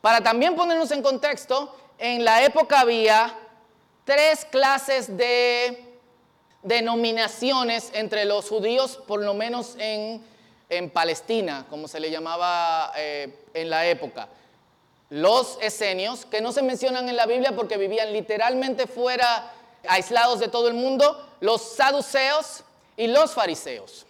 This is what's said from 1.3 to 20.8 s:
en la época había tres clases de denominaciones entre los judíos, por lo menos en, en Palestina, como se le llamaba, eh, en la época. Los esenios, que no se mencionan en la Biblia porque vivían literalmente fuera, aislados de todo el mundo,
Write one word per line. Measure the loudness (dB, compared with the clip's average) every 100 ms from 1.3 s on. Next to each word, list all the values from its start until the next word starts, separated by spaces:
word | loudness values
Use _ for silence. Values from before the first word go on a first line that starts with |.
| -4 -4 -4 -4 -14 -20 _
en | -4 0 4
la | 6
época | 6 4 4 4
había | 4 4 6 6 4 -4 -20 _ _ _ _ _
tres | 0 4 4 2 0
clases | 2 4 2 0 -2 -2 -2
de | 0 2 2 2 0 -4 -16 -20 _ _ _ _ _ _
denominaciones | -2 0 0 0 0 0 -4 -2 -2 0 0 -2 -4
entre | -6 -4 -2 0
los | -2 -2
judíos, | -2 0 0 0 -4 -6
por | -4
lo | -2
menos | -4 -4 -6 -8 -10
en, | -8 -6 -8 -12 -16 _ _ _ _
en | -6 -4
Palestina, | -2 -2 -2 -2 -2 -2 -6 -12
como | -14 -12
se | -8
le | -8
llamaba, | -6 -6 -4 -2 0 0 -2 -4 -6
eh, | -6 -6 -10 -14 -12
en | -8 -4
la | 0 0
época. | 0 -4 -12 -16 -18 _ _ _ _ _ _ _
Los | 0 2 2 0 -4
esenios, | -6 -2 -4 -2 -4 -6 -6
que | -4
no | -2
se | -2
mencionan | -2 0 -2 -2 -4
en | 0
la | 0
Biblia | 2 0 -2
porque | -4 -2
vivían | -2 -2 -2
literalmente | -4 -4 0 0 0 -4 -4 -4
fuera, | -2 -2 0 0 0 -4 -20 -20 _ 0
aislados | 0 2 2 4 2
de | -2
todo | 0 0
el |
mundo, | 0